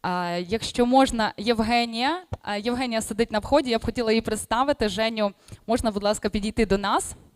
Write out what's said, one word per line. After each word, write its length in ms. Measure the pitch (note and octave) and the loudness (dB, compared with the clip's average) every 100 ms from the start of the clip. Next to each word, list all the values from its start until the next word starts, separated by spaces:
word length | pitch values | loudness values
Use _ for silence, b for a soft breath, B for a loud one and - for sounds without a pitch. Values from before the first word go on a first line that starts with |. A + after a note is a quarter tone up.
А, 360 | F#3 F3+ F3 F3 F3+ | -4 -4 -2 -4 -4
якщо 380 | A3 - - A#3+ | -4 -4 0 4
можна, 460 | C4 C4+ A#3 G#3+ - | 6 6 2 -2 -2
Євгенія. 840 | A3 A3+ A3 A#3+ A#3 A3+ B3+ F4 F4+ - | -2 0 2 2 0 -2 -2 -2 -6 -12
А, 140 | - G#3 | -6 -4
Євгенія 460 | G#3+ B3 C4 A3+ | -2 -2 -2 -2
сидить 300 | A3 G#3+ A#3 | -4 -2 0
на 60 | G#3+ | 0
вході, 320 | - C#4 C4 | 2 2 2
я 80 | A3+ | 0
б 60 | |
хотіла 280 | - A#3+ A3+ | -2 -2 2
її 80 | A3+ | 2
представити. 680 | A3+ G#3+ - A3+ C4+ C#4+ G#3+ | 2 -6 -2 0 0 0 0
Женю, 440 | G3 A3 A3+ G#3 F#3+ B B - | 0 -2 0 -2 -2 B B -2
можна, 240 | A#3 A#3 | 0 0
будь 120 | G3+ | 0
ласка, 260 | G3+ G#3+ G#3 | 0 0 -2
підійти 380 | G#3 G3+ G#3+ F3+ | -2 -4 0 2
до 120 | G3 | 2
нас? 380 | G3+ C4+ - - - | 2 0 -2 -12 -20